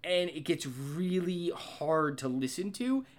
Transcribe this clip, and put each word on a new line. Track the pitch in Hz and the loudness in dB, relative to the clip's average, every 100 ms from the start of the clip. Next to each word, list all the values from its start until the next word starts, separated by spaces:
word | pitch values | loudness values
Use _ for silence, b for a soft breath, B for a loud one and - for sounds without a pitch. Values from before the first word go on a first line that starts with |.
And | 175 180 180 | 2 2 2
it | 160 143 | -2 -2
gets | 165 139 | -2 -2
really | 127 139 156 180 185 180 180 170 - | -6 -6 -2 2 2 2 0 -2 -4
hard | - - 151 160 151 143 | -10 -4 2 4 4 2
to | 135 | -2
listen | 127 131 - 190 | 0 -2 -2 -6
to, | 190 247 269 262 | -2 0 0 0